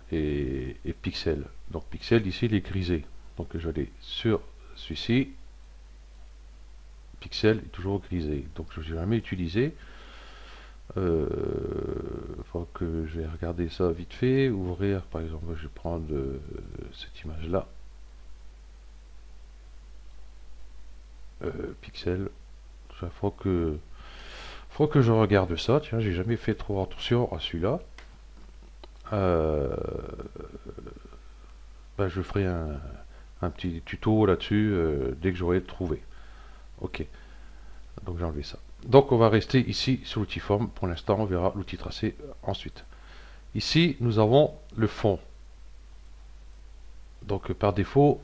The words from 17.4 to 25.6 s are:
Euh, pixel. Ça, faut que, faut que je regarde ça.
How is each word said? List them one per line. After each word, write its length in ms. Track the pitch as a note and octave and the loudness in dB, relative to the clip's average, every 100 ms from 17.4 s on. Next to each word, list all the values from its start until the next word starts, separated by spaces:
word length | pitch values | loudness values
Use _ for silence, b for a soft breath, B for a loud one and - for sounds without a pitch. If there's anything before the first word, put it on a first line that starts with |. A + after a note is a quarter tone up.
| D#2+ F#2 - - - - - - - - - - - - - - - - - - - - - - - - - - - - - - - - - - - - - - | 0 0 -2 -10 -14 -14 -16 -16 -14 -14 -14 -16 -18 -18 -18 -18 -16 -16 -16 -16 -16 -18 -16 -16 -16 -14 -14 -12 -12 -12 -12 -10 -10 -10 -12 -12 -14 -14 -14 -8
Euh, 320 | - - - - | -6 -6 -8 -10
pixel. 480 | - - F#2 F#2 G2 - - - - - - - | -14 -6 -2 -2 -2 -8 -16 -18 -18 -18 -16 -10
Ça, 80 | F2 | -10
faut 220 | - G2+ | -2 -2
que, 460 | - G2 F2+ E2 D2+ - B B B B B B B B | 0 2 4 2 0 -6 B B B B B B B B
faut 180 | - D3 | 2 6
que 140 | D3 | 8
je 100 | A#2 | 8
regarde 420 | A2 G#2 G2+ F2+ | 8 8 8 6
ça. 240 | E2+ | 2